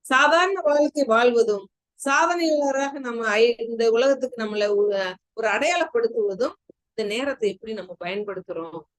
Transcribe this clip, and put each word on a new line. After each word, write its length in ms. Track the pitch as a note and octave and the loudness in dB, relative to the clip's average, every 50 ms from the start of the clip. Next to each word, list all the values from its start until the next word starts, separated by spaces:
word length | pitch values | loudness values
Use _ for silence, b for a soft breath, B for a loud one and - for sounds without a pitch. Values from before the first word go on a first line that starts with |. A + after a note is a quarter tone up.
சாதாரண 600 | _ - C4+ C4 C#4+ D4 D#4 E4+ F4+ F#4 G4 F#4 | _ 2 2 4 4 6 4 4 4 2 0 -2
வாழ்க்கை 440 | E4+ D4+ D4 D4 D4 D4 _ D4 C#4 | 0 0 2 2 2 2 _ -2 2
வாழ்வதும் 640 | A#3 A3 A3+ A#3+ B3 A#3+ A#3 A3+ A3+ G#3 G3+ F#3+ - _ _ _ _ _ _ | 2 4 4 4 4 4 4 2 2 0 -4 -4 -12 _ _ _ _ _ _
சாதனையாளராக 1000 | - C4+ C4+ D4+ E4 E4 F4 F4 E4+ D#4+ D#4 D4 C#4+ C#4 C4+ C4+ C#4 C#4 C4+ C#4+ | -2 0 2 2 2 2 2 0 0 0 0 2 0 0 0 0 -2 -4 -6 -8
நம்ம 280 | C4 B3 A#3 A#3 A3+ | -8 -8 -6 -4 -2
ஐ-, 300 | G#3+ G3+ G#3+ A3+ A#3+ A#3 - | 0 2 4 4 2 2 -2
இந்த 320 | A#3 A3+ A#3 A3+ A#3 A3+ | -4 -8 -4 0 2 2
உலகத்துக்கு 540 | A3 A3+ B3+ C#4 C#4 C4+ C4 - - - A3 | 2 4 4 2 2 0 -2 -8 -6 -6 -6
நம்மளை 240 | G#3+ G#3 G#3+ G#3 G#3 G#3 | -6 -2 -2 0 0 2
ஒரு, 400 | G3+ G3+ G#3 G3+ G3 F#3+ F#3 F#3 _ _ _ _ | 2 2 0 0 -2 -4 -4 -8 _ _ _ _
ஒரு 140 | G#3+ A3 G#3+ | -4 -2 0
அடையாளப்படுத்துவதும் 1040 | G3+ A3 C#4 D#4 F4 F4+ E4 - - A#3 A#3 A4+ - A#4+ G#3 G3+ G3 F#3+ A#3+ - - _ _ _ _ _ _ _ | 0 0 0 0 0 0 -2 -2 -2 -2 -2 0 -2 0 -2 -2 -2 -2 -4 -4 -4 _ _ _ _ _ _ _
இந்த 260 | _ - A3 G3+ G#3 | _ -6 -6 -4 -4
நேரத்தை 360 | A#3 C4+ C#4+ C4 - A3+ G3+ | -4 -4 -4 -4 -2 -4 -4
எப்படி 220 | F#3+ F#3+ - A3 A3 | -4 -4 -12 -12 -10
நம்ம 240 | G3+ F3+ F#3 F3 _ F3+ | -10 -10 -14 -14 _ -10
பயன்படுத்துறோம் 760 | F3 F#3+ G#3 G#3 G3+ F#3+ F#3 F3 - F3 E3 E3 E3 D#3 E3 D#3 _ _ | -8 -6 -6 -6 -8 -8 -10 -10 -10 -10 -10 -10 -10 -12 -16 -16 _ _